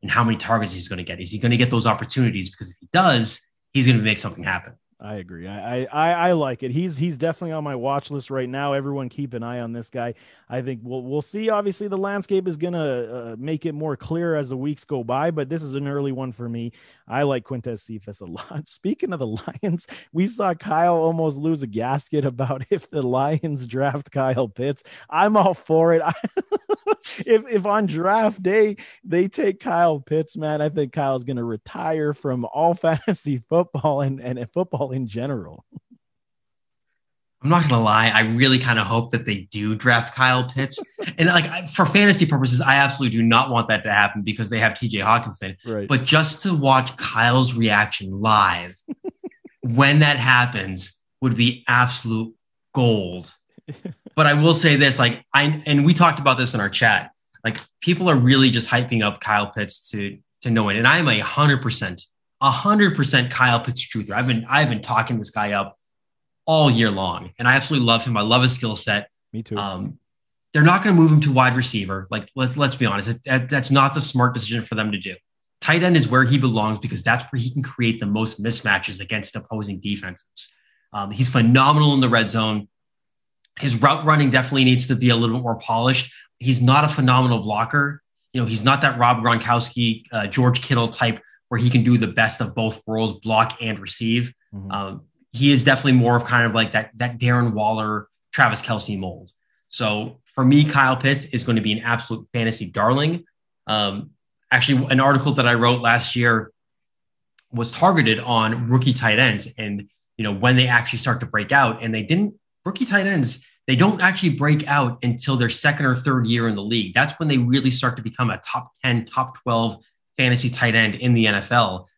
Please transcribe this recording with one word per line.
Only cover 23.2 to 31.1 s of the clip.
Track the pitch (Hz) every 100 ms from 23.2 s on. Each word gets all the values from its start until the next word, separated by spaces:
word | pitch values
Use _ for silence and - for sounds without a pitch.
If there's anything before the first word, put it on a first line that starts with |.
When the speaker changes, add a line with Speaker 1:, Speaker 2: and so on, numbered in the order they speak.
| 143 156 160 143 123
Speaker 2:
draft | 123 139 143 -
Kyle | 139 131 131 120
Pitts. | 110 131 139 - - -
I'm | 156 202
all | 214 190
for | 170 - 160 165
it. | 165
<laughs> |
I, | 160 - - - - - - 415 - 427 - -
if, | - 220 262
if | 214
on | 196 208 196
draft | 151 180 220 220 208
day | 180 214 214 202 - -
they | - 170 190
take | - 226 190
Kyle | 254 170 175 147
Pitts, | - 156 156 -
man, | 151 151
I | 151
think | 151 139
Kyle's | 156 139